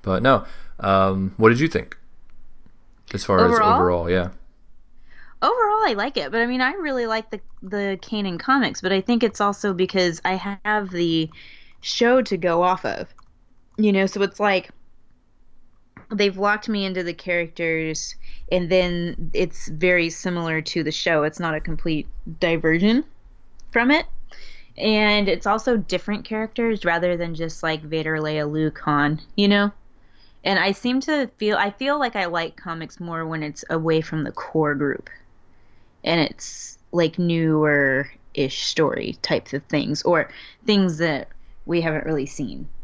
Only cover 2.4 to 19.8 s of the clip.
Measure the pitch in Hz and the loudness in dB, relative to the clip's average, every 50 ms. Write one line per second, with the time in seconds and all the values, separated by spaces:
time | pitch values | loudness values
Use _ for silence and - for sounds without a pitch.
2.4 | - - - - - - - - - - - - _ - - 98 - - 101 92 | -14 -14 -14 -16 -18 -18 -20 -20 -20 -20 -20 -20 _ -10 -8 -8 0 2 4 6
3.4 | - - - 226 214 214 233 - - 90 87 87 85 85 90 92 87 90 - - | 6 6 6 6 6 6 6 6 4 4 2 2 2 2 2 2 0 -2 -6 -12
4.4 | - - - - - - - - - - - - - - - - - - - - | -18 -20 -20 -20 -20 -20 -20 -20 -20 -20 -20 -20 -20 -18 -18 -18 -18 -18 -6 0
5.4 | - 277 466 494 453 415 415 440 440 349 226 202 208 285 285 - 156 135 202 226 | 0 2 4 4 2 2 4 2 2 2 2 0 -2 -2 -2 -4 -4 -2 0 0
6.4 | 233 240 247 254 254 262 330 403 339 294 269 254 240 226 220 220 220 - - 202 | 0 0 0 0 0 0 0 -2 -4 -2 -2 -2 -2 -2 -2 -4 -4 -6 -12 -12
7.4 | - - - - - 190 208 202 202 196 196 190 - - 220 208 202 190 175 165 | -12 -14 -14 -14 -10 -6 -4 -2 -2 -2 -4 -6 -6 -6 -4 -2 -2 -2 -4 -4
8.4 | - - 262 277 240 262 269 - - 185 196 190 190 - 240 233 240 214 - - | 0 2 2 4 4 0 -2 -4 -2 0 0 0 2 2 2 2 2 0 2 0
9.4 | 208 202 202 - - 208 190 175 185 185 - 190 180 175 165 165 - 185 190 190 | 0 0 0 0 -2 -2 0 0 -2 0 2 2 2 2 0 -2 -2 -2 -2 -2
10.4 | 185 202 202 196 - 208 214 214 202 185 185 170 170 170 165 165 160 156 - - | -4 -6 -8 -6 -2 -2 0 0 -2 -4 -2 -2 0 2 2 0 0 -2 -6 -16
11.4 | - - - - - - - - - - - - 240 233 247 262 247 - 208 175 | -20 -20 -20 -20 -20 -20 -20 -12 -8 -8 0 2 4 6 6 4 4 2 -2 0
12.4 | 165 180 165 170 175 185 185 180 - - - - 185 - - - - - _ _ | 0 0 2 4 4 2 2 0 -2 -6 -6 -6 -8 -12 -14 -20 -20 -20 _ _
13.4 | _ _ - - - _ - - 214 208 196 190 196 190 - 202 196 196 - - | _ _ -20 -20 -20 _ -2 2 2 4 4 4 2 2 0 0 -2 -2 0 0
14.4 | 208 208 196 185 - - - - - - - - - - - _ _ _ _ _ | 2 2 2 2 0 -4 -20 -20 -20 -20 -20 -20 -20 -20 -20 _ _ _ _ _
15.4 | - - - - - - - - - _ _ - - - 226 196 208 202 190 190 | -20 -20 -20 -20 -20 -20 -20 -20 -20 _ _ -20 -12 -8 -2 0 0 0 0 0
16.4 | 202 202 208 214 - - 214 202 196 190 185 185 180 175 170 - - 185 175 175 | 0 0 0 0 -2 -4 -2 -2 -2 -2 -4 -4 -4 -4 -6 -8 -4 -2 -2 -2
17.4 | 170 165 - - 170 165 160 160 160 160 156 - - - - - - - - - | -2 -4 -6 -4 -2 -2 0 -2 -2 -4 -4 -6 -8 -10 -10 -10 -8 -8 -8 -8
18.4 | - - 185 185 175 160 185 185 180 180 175 175 170 175 - - 170 160 - - | -4 0 0 0 2 4 2 2 4 2 0 -2 -4 -4 -4 -4 -2 0 0 0
19.4 | 185 175 - - - - 160 156 | 0 -2 -2 -8 -6 -6 -4 0